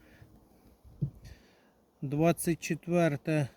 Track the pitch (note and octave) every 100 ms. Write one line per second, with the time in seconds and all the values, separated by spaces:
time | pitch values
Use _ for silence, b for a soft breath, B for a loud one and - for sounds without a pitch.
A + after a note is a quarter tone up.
0 | b b b - - - - _ - -
1 | - - b b b b b b _ _
2 | C#3 C#3+ E3 E3 - D#3+ - D#3+ - F3
3 | E3 C#3+ - D#3 C3+